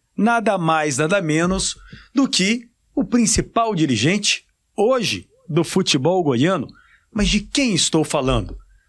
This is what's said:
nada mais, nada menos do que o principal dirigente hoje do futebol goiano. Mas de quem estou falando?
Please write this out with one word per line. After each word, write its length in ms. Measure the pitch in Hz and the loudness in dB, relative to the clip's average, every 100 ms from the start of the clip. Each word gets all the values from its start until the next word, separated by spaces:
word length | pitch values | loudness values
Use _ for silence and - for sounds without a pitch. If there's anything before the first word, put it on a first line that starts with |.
| _ - | _ 0
nada 400 | 220 233 214 190 | 2 2 0 0
mais, 400 | 165 160 151 131 | 0 0 0 0
nada 240 | 156 202 | 0 0
menos 540 | 160 156 180 190 - - - - - 269 | 0 0 0 -2 -4 -8 -16 -20 -4 0
do 120 | 262 | 0
que 420 | - 190 240 - _ _ - | 2 0 0 -6 _ _ -6
o 80 | |
principal 720 | 185 240 220 - - 226 226 175 | 0 2 2 0 -2 -2 -2 0
dirigente 680 | 151 107 139 208 - - - _ _ - | 0 2 0 0 -2 -4 -8 _ _ 0
hoje 520 | 220 254 170 98 - _ - | 0 2 -2 -6 -12 _ -4
do 160 | 156 160 | -2 0
futebol 580 | 196 180 139 156 185 | 0 0 0 0 0
goiano. 440 | 143 117 170 175 101 - _ _ _ | 0 2 0 0 -6 -14 _ _ _
Mas 140 | 208 190 | -2 0
de 140 | 208 | -2
quem 340 | - 294 247 160 | -2 -2 0 0
estou 300 | - 160 151 | 0 0 0
falando? 520 | 151 131 120 92 - - _ | -2 0 -2 -4 -12 -20 _